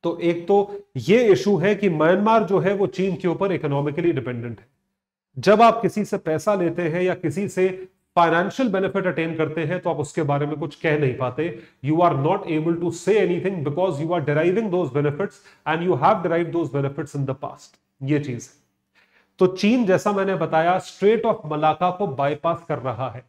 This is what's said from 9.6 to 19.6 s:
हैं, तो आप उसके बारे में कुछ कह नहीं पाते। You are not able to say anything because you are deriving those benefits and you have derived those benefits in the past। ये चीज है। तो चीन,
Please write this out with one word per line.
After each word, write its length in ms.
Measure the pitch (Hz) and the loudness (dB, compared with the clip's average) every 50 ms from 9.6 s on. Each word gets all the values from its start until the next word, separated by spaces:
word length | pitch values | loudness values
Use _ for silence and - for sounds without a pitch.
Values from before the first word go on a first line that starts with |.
| 160 | -4
हैं, 160 | 143 180 180 | -4 -4 -4
तो 100 | - 180 | -2 -4
आप 80 | 160 143 | -4 -4
उसके 260 | 147 - - - 160 | -4 -6 -4 -4 -2
बारे 220 | 139 143 143 147 | 0 0 0 -2
में 100 | 147 151 | -4 -4
कुछ 200 | 143 147 156 - | -6 -8 -10 -10
कह 240 | _ - 165 147 151 | _ 0 0 2 2
नहीं 180 | 147 131 123 123 | 2 0 0 -2
पाते। 420 | 131 123 123 151 156 175 175 - - - _ _ - | -4 -6 -4 -4 -6 -6 -6 -10 -16 -20 _ _ -4
You 120 | 135 156 165 | -2 2 4
are 180 | 175 170 151 | 4 4 4
not 240 | 135 135 156 185 202 | 2 2 2 0 0
able 340 | 196 - 160 156 156 170 170 | -2 -2 -2 -2 0 0 -2
to 160 | 165 170 170 | 0 -2 -4
say 260 | 165 - - - 214 214 190 175 | -6 -4 0 2 2 4 4 2
anything 400 | 175 170 139 185 202 180 139 147 | 0 0 -2 -4 -4 -4 -4 -4
because 260 | 139 - 180 190 160 131 | -2 0 0 0 0 -2
you 80 | 156 160 | -4 -2
are 140 | 175 175 147 | -2 -2 0
deriving 440 | 135 147 151 160 175 185 214 226 208 | 0 0 2 2 2 2 0 -2 0
those 200 | 170 180 175 143 117 147 | -2 -2 -2 -2 -2 0
benefits 360 | 147 147 147 147 196 196 - - _ - - _ _ 151 | 0 0 -2 -2 -6 -8 -8 -14 _ -20 -20 _ _ -4
and 200 | 156 165 170 185 | -4 -2 0 0
you 60 | 175 131 139 | 0 2 4
have 200 | 175 220 202 175 | 4 2 4 0
derived 300 | 175 165 170 175 160 143 | -2 0 0 -2 -2 -2
those 160 | 170 165 - | -2 -4 -2
benefits 400 | - 143 139 139 139 165 160 - | -2 -2 -4 -4 -4 -6 -10 -8
in 120 | - 143 | -6 -6
the 140 | 139 135 131 | -4 -4 -6
past। 440 | - - 135 - - - - _ _ _ _ _ _ 135 | -8 -8 -12 -12 -14 -20 -20 _ _ _ _ _ _ -4
ये 160 | 135 151 147 | -2 -2 0
चीज 300 | 143 139 123 117 - - _ | 0 -4 -10 -10 -12 -16 _
है। 320 | _ _ _ _ _ _ _ _ _ _ _ _ _ _ _ _ _ | _ _ _ _ _ _ _ _ _ _ _ _ _ _ _ _ _
तो 80 | 190 185 | 2 2
चीन, 380 | 185 185 | 2 2